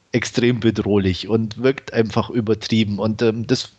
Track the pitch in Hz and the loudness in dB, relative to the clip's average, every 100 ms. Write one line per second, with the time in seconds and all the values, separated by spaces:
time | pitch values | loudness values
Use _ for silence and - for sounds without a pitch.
0 | _ 123 - - 120 123 113 107 101 101 | _ -4 -2 0 2 2 2 2 2 2
1 | 95 90 95 113 113 110 127 139 - 117 | 2 0 0 0 0 -2 -2 -2 -4 -2
2 | 110 113 101 123 107 107 - 113 107 101 | 0 0 -2 -2 0 -2 0 2 2 0
3 | 110 107 117 110 113 127 - | -2 0 0 0 0 -2 -4